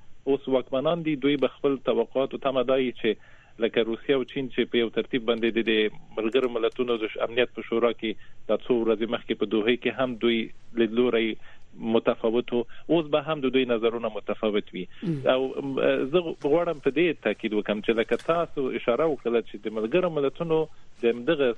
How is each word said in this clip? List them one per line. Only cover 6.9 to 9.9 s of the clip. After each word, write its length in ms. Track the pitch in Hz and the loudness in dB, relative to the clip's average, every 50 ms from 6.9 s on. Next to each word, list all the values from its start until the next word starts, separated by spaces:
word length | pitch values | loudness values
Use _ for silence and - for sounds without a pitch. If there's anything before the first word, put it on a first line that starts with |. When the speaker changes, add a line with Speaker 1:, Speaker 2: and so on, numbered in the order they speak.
| 117 | 0
Speaker 1:
د 100 | 107 110 | 0 -2
ش-، 120 | 104 - - | -4 -2 -2
امنیت 300 | 113 113 117 123 120 - - | -4 0 2 2 0 0 -2
په 80 | 113 | -6
شورا 300 | 107 - 117 113 117 117 | -6 -2 0 2 2 2
کې 220 | 110 - 113 110 104 - - - - - - - | 0 -2 -4 -6 -6 -6 -10 -12 -12 -8 -2 -2
دا 80 | 107 | -2
څو 160 | 107 - - 127 117 113 | 0 2 2 2 2 4
ورځې 220 | 113 113 101 113 107 120 | 2 2 0 0 -2 -2
مخکې 200 | 113 - - 110 | -4 -2 -4 -2
په 120 | - 110 | -2 -2
دوحې 300 | 104 113 110 101 117 123 120 | 0 0 2 4 2 2 2
کې 80 | - 123 | 0 -2